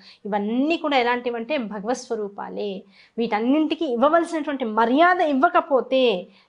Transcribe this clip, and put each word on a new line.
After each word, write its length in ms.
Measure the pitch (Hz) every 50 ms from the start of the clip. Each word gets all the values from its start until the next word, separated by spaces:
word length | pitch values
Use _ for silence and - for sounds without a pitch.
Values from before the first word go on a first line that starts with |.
| - - - _ -
ఇవన్నీ 500 | 208 190 202 202 208 226 254 277 311 339
కూడా 200 | 311 302 302 285
ఎలాంటివంటే 640 | 262 233 240 240 240 240 247 240 233 226 233 302 285
భగవత్ 400 | 226 196 202 214 185 220 254 240
స్వరూపాలే. 840 | - - 240 214 208 196 202 202 196 185 185 196 208 208 190 196 - _ _ _ - _ _ -
వీటన్నింటికి 760 | 233 214 208 208 226 247 277 311 311 302 320 302 330 285
ఇవ్వవలసినటువంటి 720 | 240 226 254 294 320 339 330 330 330 320 285 302 277 262 262
మర్యాద 560 | 220 214 220 233 233 254 294 339 349 370 359
ఇవ్వకపోతే, 1080 | 349 302 285 262 302 349 339 349 339 - 285 247 233 - 269 262 254 240 202 180 175 - _ _ _